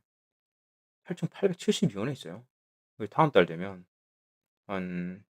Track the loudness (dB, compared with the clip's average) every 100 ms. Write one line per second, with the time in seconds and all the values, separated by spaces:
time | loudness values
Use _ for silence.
0 | _ _ _ _ _ _ _ _ _ _
1 | -12 -8 -8 -2 -2 0 0 2 0 -2
2 | -6 -6 -12 -16 -18 _ _ _ _ -12
3 | -6 2 6 6 6 2 -10 -12 -20 _
4 | _ _ _ _ _ _ -8 -6 -4 -6
5 | -6 -10 -18